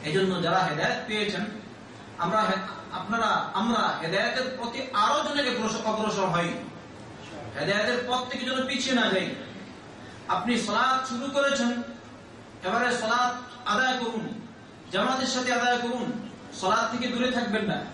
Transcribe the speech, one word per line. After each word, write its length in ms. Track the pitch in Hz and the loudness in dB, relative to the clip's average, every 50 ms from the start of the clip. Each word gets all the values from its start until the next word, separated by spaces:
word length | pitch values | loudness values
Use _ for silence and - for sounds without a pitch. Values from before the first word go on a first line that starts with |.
| - | -2
এজন্য 400 | 151 160 190 190 185 180 170 165 | 2 4 4 4 4 2 2 2
যারা 200 | 165 165 185 - | 4 4 4 4
হেদায়েত 360 | 165 151 151 185 - - - - - | 2 2 0 0 0 0 0 -2 -2
পেয়েছেন, 380 | 214 214 208 - - 156 208 - - - - - - - - - - - - - - - | -2 0 0 0 0 -2 -2 -4 -6 -10 -12 -14 -16 -16 -16 -16 -16 -16 -16 -16 -6 -2
আমরা 240 | 175 175 - - | 0 2 4 4
হে-, 380 | 196 190 190 190 196 - - - - - | 4 4 2 0 -2 -6 -8 -10 -12 -10
আপনারা, 580 | - - 175 196 220 233 226 208 - - - - - | -8 -8 -4 -2 0 2 2 4 2 2 0 0 -2
আমরা 440 | 190 220 233 226 214 202 - 165 - | 0 2 2 2 2 2 2 0 0
হেদায়েতের 560 | 160 165 180 196 220 233 - 254 254 254 - - | -2 0 0 2 2 2 0 0 -2 -2 -4 -4
প্রতি 240 | 247 233 233 254 262 - - | -6 -6 -4 -4 -6 -2 2
আরো 420 | - 262 285 285 302 294 294 285 | 4 4 6 6 4 2 2 0
যেন 200 | 285 285 247 233 | 2 2 2 0
অগ্রসর, 300 | 202 220 214 214 226 - | 0 0 0 -2 0 0
অগ্রসর 400 | 220 214 208 208 214 202 196 190 | 0 0 2 2 0 2 2 2
হই, 240 | - 160 170 170 170 - - - - - - - - - - - - - - - - - - - - - - | 2 2 2 2 0 -2 -4 -8 -10 -12 -14 -16 -16 -16 -16 -16 -16 -16 -16 -14 -14 -12 -12 -12 -10 -6 -2
হেদায়েতের 440 | 151 170 202 208 214 233 247 247 247 247 | 0 0 2 2 2 2 2 0 0 0
পথ 220 | 247 262 254 - | 0 0 0 -2
থেকে 160 | 277 262 254 | -4 -4 -2
যেন 220 | 254 262 254 262 254 | -2 0 0 0 0
পিছিয়ে 280 | 269 - - 269 262 | 0 -2 0 2 4
না 140 | 233 220 202 | 4 4 4
যাই। 260 | 190 185 165 147 - - - - - - - - - - - - - - - - - - - - | 2 2 0 -2 -4 -8 -10 -12 -12 -14 -14 -14 -16 -16 -16 -16 -16 -16 -16 -16 -16 -16 -4 -2
আপনি 300 | - 190 - 233 240 214 | 0 0 2 2 2 2
সালাত 500 | - 202 202 226 240 254 254 254 262 - | 2 2 2 4 4 4 4 2 0 -2
শুরু 200 | 240 240 277 277 | -4 -4 -4 0
করেছেন, 560 | 277 277 285 277 - 233 240 240 240 240 - - - - - - - - - - - - - - - - - | 2 4 4 4 4 4 2 2 2 0 -4 -6 -10 -14 -16 -18 -18 -18 -18 -18 -18 -18 -18 -18 -18 -6 -2
এবারে 340 | 185 214 233 240 247 - - | 0 2 4 4 4 2 2
সালাত 360 | 220 220 240 247 247 247 240 - - - - - - - | 2 2 4 4 4 4 2 -2 -8 -12 -14 -8 -2 0
আদায় 300 | - 262 262 254 254 247 | 2 4 4 4 2 2
করুন, 460 | 240 226 226 214 175 - - - - - - - - - - - - - | 0 -2 -2 -2 -4 -4 -6 -8 -10 -12 -16 -16 -18 -18 -18 -18 -16 -4
জামাতের 360 | - 190 214 247 262 262 262 247 | 0 0 2 2 2 2 0 0
সাথে 260 | - 254 247 240 240 | 0 0 2 2 2
আদায় 240 | 240 240 247 247 240 | 2 4 4 2 2
করুন, 520 | 233 240 254 240 208 - - - - - - - - - - | 2 0 -2 -2 -2 -2 -4 -4 -6 -10 -12 -14 -16 -14 -10
সালাত 380 | - - - 214 226 220 226 | -2 2 2 4 4 2 0
থেকে 160 | 240 240 254 240 | -2 -2 -2 -2
দূরে 240 | - 233 254 254 | 0 0 0 2
থাকবেন 340 | 233 233 214 202 202 214 202 | 2 0 0 0 0 0 0
না। 200 | 180 156 147 147 - | 0 -2 -2 -4 -8